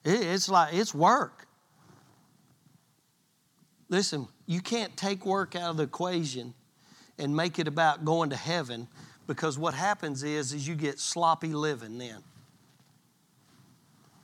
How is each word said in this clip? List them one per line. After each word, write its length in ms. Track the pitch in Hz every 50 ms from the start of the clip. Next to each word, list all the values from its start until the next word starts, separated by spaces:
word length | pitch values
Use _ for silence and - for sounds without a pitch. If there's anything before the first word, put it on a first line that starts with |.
| -
It, 180 | 156 190 240
it's 260 | 196 165 185 196 185 190
like, 240 | 196 175 160 151
it's 220 | 170 190 226 - -
work. 540 | 143 170 196 240 285 170 - - - - _ _ _ _ _ _ _ _ - - - - _ _ _ _ _ _ _ _ _ _ _ _ _ _ _ _ _ _ _ _ _ _ _ _ _ _ _ _ _ _ _ _ _ _ _ _ -
Listen, 360 | 175 190 196 - 160 143 120 - - _ -
you 140 | - 165 180
can't 360 | 180 - 233 233 208 175 -
take 300 | - 190 196 202 190 -
work 280 | 190 190 196 185 - -
out 160 | 175 175 170
of 60 | 160
the 60 | 156
equation 720 | 147 135 - - 170 180 180 165 160 135 127 127 117 123 123 _ _ _ _ _ _ - - - - - _ -
and 160 | 147 139 147
make 240 | 160 170 175 160 175
it 100 | 160 156
about 360 | 143 170 165 156 143 - 156
going 260 | 156 165 170 160 139
to 60 | 135
heaven, 520 | - - 160 170 170 143 123 120 113 120 - - - - - - - -
because 320 | - 143 - 160 160 131 143
what 160 | 165 165 147
happens 480 | - 180 202 208 - 175 151 139 131
is, 320 | 139 151 151 151 139 123 147
is 120 | 147 135
you 80 | 156 165
get 240 | 147 156 143 135 -
sloppy 540 | - - - 170 170 165 160 160 165 160
living 460 | 151 147 151 156 143 117 117 110 113 123
then. 240 | 123 117 110 101 - - - - - _ _ _ _ _ _ _ _ _ _ _ _ _ _ _ _ _ _ _ _ _ _ - - - - _ _ _ _ _ _ - _ -